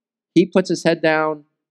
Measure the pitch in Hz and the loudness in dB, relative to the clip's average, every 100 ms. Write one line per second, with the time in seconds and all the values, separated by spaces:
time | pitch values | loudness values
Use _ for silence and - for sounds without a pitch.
0 | _ _ _ 165 185 196 185 160 170 165 | _ _ _ 0 2 0 -2 -2 -2 0
1 | 160 156 156 151 - _ _ | 0 0 -2 -6 -14 _ _